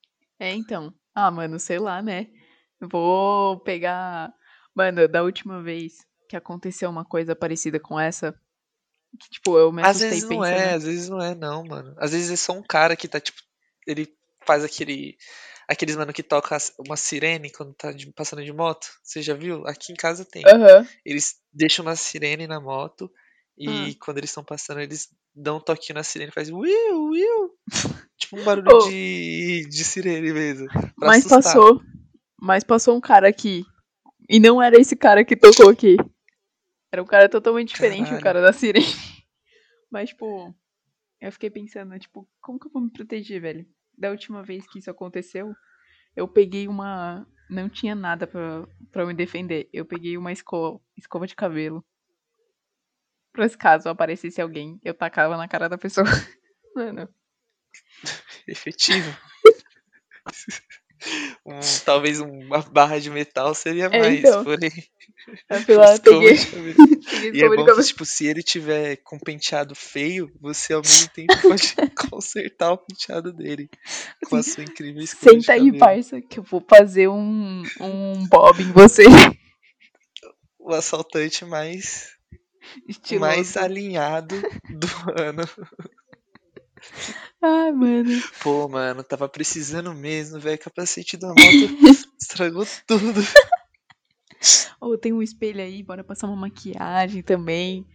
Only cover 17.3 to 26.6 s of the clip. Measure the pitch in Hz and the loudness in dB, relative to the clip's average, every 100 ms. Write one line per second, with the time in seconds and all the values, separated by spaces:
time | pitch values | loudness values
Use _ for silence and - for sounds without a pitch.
17.3 | 165 147 - 139 - 147 143 139 - 151 | -6 -12 -20 -20 -16 -16 -16 -18 -16 -14
18.3 | 147 147 151 165 156 - _ - 156 151 | -14 -14 -8 -8 -8 -16 _ -18 -12 -10
19.3 | 143 175 156 147 143 - 175 165 175 185 | -10 -10 -12 -14 -16 -18 -10 -10 -10 -14
20.3 | - 196 226 202 190 240 _ - 147 - | -2 0 6 8 8 6 _ -10 -8 -8
21.3 | - _ 147 156 - 160 165 - 156 147 | -12 _ -4 -2 -2 -8 -10 -10 -8 -8
22.3 | 156 160 156 135 135 156 - 185 _ _ | -8 -10 -14 -10 -10 -12 -16 -20 _ _
23.3 | _ _ - 147 147 147 143 - 143 151 | _ _ -14 -10 -8 -10 -14 -14 -12 -12
24.3 | 151 147 147 - 147 143 151 - _ _ | -14 -16 -16 -14 -14 -12 -14 -16 _ _
25.3 | 147 147 156 170 156 - 151 156 160 151 | -14 -10 -8 -8 -8 -10 -14 -12 -14 -14
26.3 | 151 151 175 | -12 -12 -8